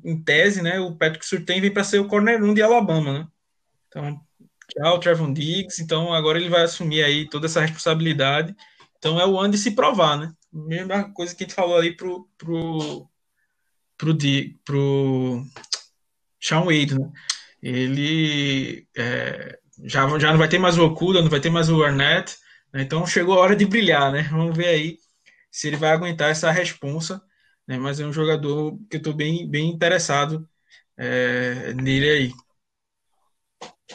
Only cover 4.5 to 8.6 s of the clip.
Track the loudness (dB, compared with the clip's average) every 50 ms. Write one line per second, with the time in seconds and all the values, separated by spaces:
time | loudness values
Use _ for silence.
4.5 | _ _ -20 -12 -6 -2 2 2 2 2 2 2 2 2 2 -2 -2 -2 -2 -2
5.5 | -2 -4 -4 -6 -8 -10 -4 -2 -2 -2 0 0 0 0 2 2 0 0 0 2
6.5 | 2 4 4 2 0 -4 -4 -2 0 2 2 2 2 0 -2 -6 -6 -4 -4 -2
7.5 | 0 0 0 0 -2 -2 -2 0 0 0 0 0 0 0 2 2 2 0 -2 -4
8.5 | -8 _